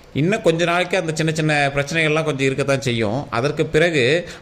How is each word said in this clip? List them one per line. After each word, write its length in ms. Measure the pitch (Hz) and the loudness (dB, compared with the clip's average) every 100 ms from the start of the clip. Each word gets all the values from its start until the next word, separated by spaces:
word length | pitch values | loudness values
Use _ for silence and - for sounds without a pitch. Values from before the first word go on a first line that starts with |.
| - | -8
இன்னும் 280 | 131 160 196 | -2 0 2
கொஞ்ச 240 | 170 165 170 | 2 2 2
நாளைக்கு 320 | 170 180 190 | 0 0 -2
அந்த 140 | 165 156 | -2 -2
சின்ன 160 | 160 | -2
சின்ன 400 | 160 156 147 143 | 0 0 2 0
பிரச்சனைகள்லாம் 500 | 139 143 165 156 156 | 0 -2 0 0 0
கொஞ்சம் 220 | 156 135 135 | -2 0 0
இருக்கத்தான் 360 | 131 135 139 | 0 0 0
செய்யும். 440 | 131 117 107 123 147 | 0 0 0 -2 -4
அதற்கு 360 | 113 139 143 151 | -2 -2 -2 0
பிறகு 640 | 151 170 156 120 165 170 - | 2 2 2 2 0 -2 -8